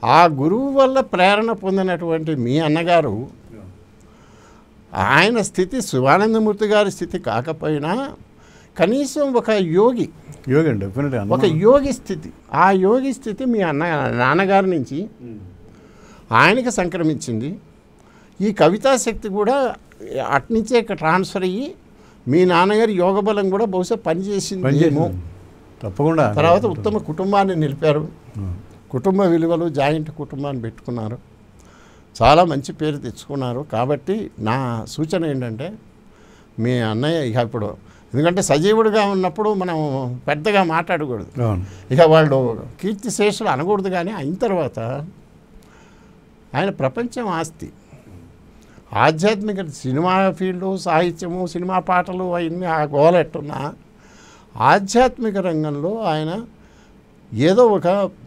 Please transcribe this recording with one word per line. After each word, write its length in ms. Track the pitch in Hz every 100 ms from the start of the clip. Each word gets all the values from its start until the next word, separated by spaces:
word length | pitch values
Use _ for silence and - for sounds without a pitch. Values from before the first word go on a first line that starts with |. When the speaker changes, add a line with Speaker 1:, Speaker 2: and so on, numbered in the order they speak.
Speaker 1:
ఆ 200 | 113 147
గురువు 460 | 175 139 147 214 277
వల్ల 300 | 269 262 269
ప్రేరణ 520 | 269 180 185 202 226
పొందినటువంటి 840 | 220 190 190 190 175 170 160 160
మీ 240 | 147 120 147
అన్నగారు 720 | 156 156 170 175 147 104 131 - - 110 95 92 - - - - - - - - _ _ -
ఆయన 480 | - 98 139 196 233
స్థితి 400 | 190 - 180 262
శివానందమూర్తి 840 | - 131 131 170 214 220 214 208 214
గారి 240 | 208 202
స్థితి 280 | 190 175 180
కాకపోయినా 880 | 131 107 139 160 151 151 151 220 269 - - _ - - - -
కనీసం 540 | 175 254 277 302 285
ఒక 180 | 247 214
యోగి, 580 | 214 175 170 226 240 - - - - -
Speaker 2:
యోగి 200 | 135 160
అండి, 160 | 110
definitely 300 | 98 107 143
Speaker 1:
ఒక 60 | 123
Speaker 2:
అనుమానం. 360 | 101 127 185 156
Speaker 1:
యోగి 360 | 208 277 277
స్థితి, 400 | 240 - 180 - - -
ఆ 160 | 147 185
యోగి 420 | 196 185 247 269
స్థితి 320 | 254 226 196
మీ 160 | 262 226
అన్న, 240 | 175 143 170 151 127
నాన్నగారి 600 | 117 127 160 190 196 190
నుంచి 380 | 170 127 139 214 -
Speaker 2:
ఉమ్. 180 | 123 107 92 95 - - - - - - -
Speaker 1:
ఆయనకి 380 | 113 151 233 247
సంక్రమించింది. 880 | 208 175 175 160 135 - 110 131 214 - _ _ _ _ _ - -
ఈ 120 | 202
కవితా 440 | 196 156 208 269 262
శక్తి 320 | 247 202 214
కూడా 460 | 196 208 277 254 - - - 104 - 113
అట్నుంచే 480 | - - 226 220 247
ఇక్కడ 180 | 214 185
transfer 460 | 160 180 185 196
అయ్యి 320 | 185 190 285 - - - - - -
మీ 160 | 151
నాన్నగారి 480 | 185 170 190 214 226
యోగ 280 | 190 180 196
బలం 300 | 202 208 196
కూడా 140 | 196
బహుశా 300 | 226 185 180
పనిచేసింది 720 | - - 165 196 202 190 190
Speaker 2:
పనిచేసింది. 300 | 131 147 160
Speaker 1:
ఏమో. 180 | 143 104 90 82 - - - - -
Speaker 2:
తప్పకుండా. 500 | 107 92 151 160 123
Speaker 1:
తర్వాత 340 | 107 160 180 208
ఉత్తమ 320 | 160 202 214
కుటుంబాన్ని 580 | - 151 190 202 190 170
నిలిపారు. 520 | 151 135 156 147 156 - - 107
Speaker 2:
ఆ. 160 | 95 90 - - -
Speaker 1:
కుటుంబ 320 | 131 190 190
విలువలు, 460 | 190 170 165 165 170
జాయింట్ 420 | 139 139 156 156
కుటుంబాన్ని 520 | - 143 139 143 131
పెట్టుకున్నారు, 560 | 113 - - 120 110 120 - - - - - - - - _ -
చాలా 220 | 117 156
మంచి 280 | 180 143 131
పేరు 240 | - 151 143
తెచ్చుకున్నారు. 720 | 113 - - 143 127 120 151
కాబట్టి 580 | 110 131 147 - 214 202 -
నా 460 | 107 127 127 113 107
సూచన 360 | - 156 185 160
ఏంటంటే 460 | 135 120 110 160 220 - - - - - - - -
మీ 140 | 117 123
అన్నయ్య 460 | 110 107 147 165
ఇక 120 | 131 120
ఇప్పుడు 540 | 117 123 104 - - - -
ఎందుకంటే 280 | 123 165 180
సజీవుడిగా 640 | - 147 190 220 214 214 202
ఉన్నప్పుడు 480 | 190 185 165 214
మనం 220 | 202 180 160 151 131 123 123 -
పెద్దగా 340 | 151 170 202
మాట్లాడకూడదు. 800 | 175 160 165 175 147 113 87 -
Speaker 2:
అవును. 240 | 117 95 95 - -
Speaker 1:
ఇక 100 | 131
వాళ్ళు 640 | 160 160 156 135 123 113 - -
కీర్తిశేషులు 680 | 190 202 240 - 208 202 214
అనకూడదు, 400 | 135 170 208 190
కానీ 240 | 180 170
అయిన 220 | 214 139
తర్వాత 440 | 185 233 185 131 - 113 135 165 - - - _ - - - - - - - _ _ _
ఆయన 160 | 127 196
ప్రపంచం 580 | 196 135 175 240 254 220
ఆస్తి. 440 | 165 160 - - - - - - - - - - - - - -
ఆధ్యాత్మిక 720 | - 135 160 202 214 214 190 165
సినిమా 640 | 127 131 131 180 185 190
ఫీల్డ్, 480 | 180 185 180 190 190
సాహిత్యము, 680 | 185 160 180 165 180 180 180
సినిమా 320 | 175 180 185
పాటలు 460 | 185 180 180 185
అవన్నీ 420 | 185 175 165 170 180
ఆ 160 | 160
గోల 340 | 147 147 156 175
ఎట్టున్నా 580 | 156 160 147 143 143 - - - - - - - _ -
ఆధ్యాత్మిక 800 | 123 185 196 233 254 254 220 196
రంగంలో 640 | 185 156 156 143 165 226
ఆయన 400 | 202 156 156 196 233 - - - - - _ _ -
ఏదో 320 | 110 151 202 240
ఒక 440 | 196 175 196 190 -